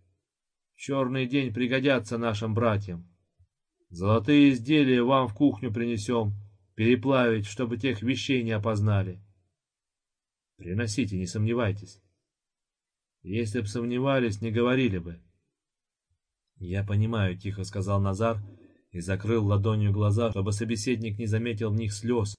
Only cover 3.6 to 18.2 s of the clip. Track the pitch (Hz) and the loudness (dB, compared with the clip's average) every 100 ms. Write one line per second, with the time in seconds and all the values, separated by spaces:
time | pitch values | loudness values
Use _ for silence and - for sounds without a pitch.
3.6 | _ _ - 85 98 113 110 147 143 127 | _ _ -16 -4 2 2 4 6 6 4
4.6 | 113 151 131 123 120 135 123 107 143 127 | 2 2 4 4 4 2 0 2 2 2
5.6 | 123 113 120 113 104 117 107 101 - _ | -4 -4 -2 -4 -2 -2 -2 -4 -12 _
6.6 | _ - 113 123 135 131 120 110 101 - | _ 0 4 4 4 2 4 2 -2 -6
7.6 | 120 117 131 104 113 - - 127 113 107 | -4 -2 -2 -2 -2 -2 0 0 0 -2
8.6 | 113 107 107 101 92 90 - _ _ _ | 0 0 2 2 0 -6 -18 _ _ _
9.6 | _ _ _ _ _ _ _ _ _ - | _ _ _ _ _ _ _ _ _ -14
10.6 | 85 98 117 104 107 92 90 107 110 117 | -6 -4 -2 -2 -2 -2 -4 -2 0 0
11.6 | 107 101 - - _ _ _ _ _ _ | 0 -2 -8 -20 _ _ _ _ _ _
12.6 | _ _ _ _ _ _ 90 107 110 120 | _ _ _ _ _ _ -6 -4 -2 -4
13.6 | 104 120 120 123 135 135 117 104 113 110 | -4 -4 -4 -2 0 2 0 -2 -2 0
14.6 | 120 127 123 92 85 82 _ _ _ _ | 2 2 2 -2 -8 -14 _ _ _ _
15.6 | _ _ _ _ _ _ _ _ _ - | _ _ _ _ _ _ _ _ _ -14
16.6 | 90 98 101 104 110 113 95 87 101 98 | -6 -4 0 2 2 2 0 -2 -8 -8
17.6 | 90 101 95 101 98 95 | -6 -6 0 0 0 0